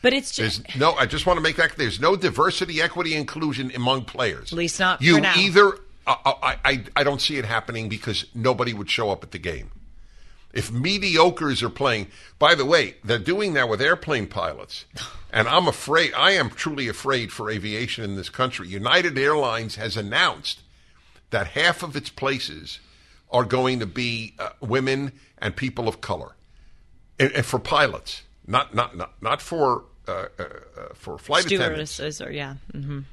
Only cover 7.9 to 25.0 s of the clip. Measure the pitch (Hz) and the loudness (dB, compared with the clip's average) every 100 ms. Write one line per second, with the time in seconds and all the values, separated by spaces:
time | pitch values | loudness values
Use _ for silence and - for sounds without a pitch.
7.9 | 107 - 101 - 120 123 120 123 107 95 | -6 -4 -6 -6 0 0 2 0 -2 -4
8.9 | - 107 95 - 92 85 71 - - - | 0 0 -2 -6 -8 -6 -6 -10 -16 -18
9.9 | - - - - - - - 113 120 156 | -20 -20 -20 -20 -20 -10 -8 -4 -2 0
10.9 | 202 196 160 180 - 156 123 120 - 139 | 0 2 6 6 6 -2 0 -2 0 0
11.9 | 110 92 - - - 151 170 135 165 104 | 0 -4 -14 -20 4 6 6 6 4 2
12.9 | - 104 117 90 190 208 147 123 104 143 | -6 -2 -2 0 0 0 2 2 2 2
13.9 | 175 - 131 98 101 85 65 50 - - | 2 0 -2 -2 -4 -6 -6 -14 -16 -16
14.9 | - - - - 113 110 156 170 123 - | -14 -14 -14 -4 0 4 4 4 0 2
15.9 | 156 151 123 165 196 123 - 160 143 120 | 2 4 4 4 4 0 -2 -6 -4 -4
16.9 | 101 135 131 110 - 107 107 104 107 120 | -2 0 0 -2 -6 -4 -4 -4 -4 -6
17.9 | - 107 98 87 - 131 - 90 95 113 | -6 -6 -6 -8 -2 -2 -2 -10 -4 2
18.9 | 170 175 135 139 151 131 113 110 104 110 | 2 2 0 2 2 0 -2 -6 -6 -6
19.9 | 113 101 131 175 82 - - _ _ _ | -4 -2 0 0 0 -10 -12 _ _ _
20.9 | _ _ - _ 110 98 - 175 170 170 | _ _ -20 _ -4 -2 0 0 0 -6
21.9 | 147 - - 135 135 - 78 78 - _ | -8 -10 -6 -4 -4 -6 -10 -14 -18 _
22.9 | _ _ _ _ 123 113 127 131 127 104 | _ _ _ _ 0 2 2 2 0 -4
23.9 | 127 120 113 110 - - - 110 131 131 | -4 -4 -4 -8 -8 -10 -8 -2 0 2
24.9 | 135 | 0